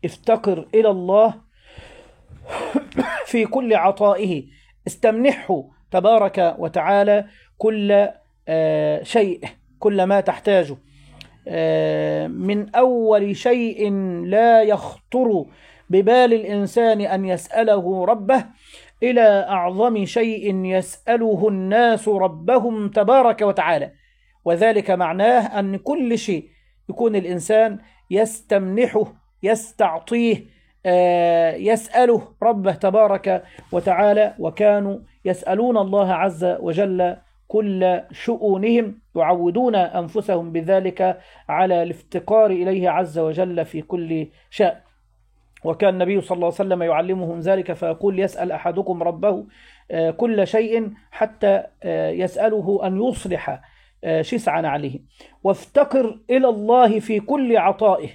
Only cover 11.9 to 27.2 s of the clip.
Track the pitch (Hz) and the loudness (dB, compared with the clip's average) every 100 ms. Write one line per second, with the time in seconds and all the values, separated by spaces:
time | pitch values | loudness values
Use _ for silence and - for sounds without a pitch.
11.9 | - - 156 160 180 185 208 208 233 254 | -2 -2 -4 -6 -6 -4 -4 -2 2 2
12.9 | 247 220 214 202 196 247 247 233 - 208 | 2 2 2 2 -2 0 0 0 -2 -4
13.9 | 196 190 175 175 202 233 226 220 208 - | -2 -4 -6 -2 2 6 6 6 0 -4
14.9 | - _ 247 247 196 139 _ - _ _ | -16 _ 0 0 0 -4 _ -20 _ _
15.9 | 185 202 247 247 226 202 202 196 - 233 | 2 4 6 6 4 0 -4 -2 2 2
16.9 | 214 202 190 190 180 - 220 226 202 175 | 2 0 -2 -2 -4 -4 -2 2 2 0
17.9 | 190 180 226 196 262 - _ _ - - | -2 0 0 2 0 0 _ _ -20 -20
18.9 | _ 240 240 226 202 - 196 175 185 240 | _ 0 6 6 6 0 -2 -2 0 0
19.9 | 220 190 240 226 220 196 190 185 185 185 | 0 -2 -2 -2 -2 -4 -4 -2 -2 -2
20.9 | - - 233 226 196 214 190 185 214 240 | -10 -2 0 2 0 0 -2 0 2 4
21.9 | 220 220 202 185 160 170 254 226 220 202 | 2 0 0 0 -2 0 0 0 -4 -2
22.9 | 208 202 262 240 226 208 190 160 160 139 | 0 4 6 4 2 0 0 0 0 -4
23.9 | _ _ _ _ _ - 170 220 214 202 | _ _ _ _ _ -2 2 4 2 0
24.9 | 185 175 180 214 247 214 208 196 190 - | -2 0 2 2 2 0 -4 -4 -6 -6
25.9 | 311 247 226 220 170 - _ _ _ - | -4 -2 -4 -4 -6 -8 _ _ _ -16
26.9 | - 233 208 | -2 0 0